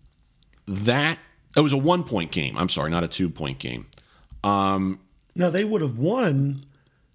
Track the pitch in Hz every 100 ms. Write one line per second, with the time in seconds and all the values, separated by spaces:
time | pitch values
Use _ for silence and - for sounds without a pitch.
0 | _ _ _ _ _ _ - 95 104 127
1 | 147 165 - _ _ - 151 139 143 180
2 | 135 107 82 - 69 52 90 - 76 85
3 | 85 - 90 - 73 67 - 60 - -
4 | - _ - - 101 101 98 95 95 95
5 | _ _ _ - 180 170 214 214 151 113
6 | 151 240 214 139 139 135 - _ _ _
7 | _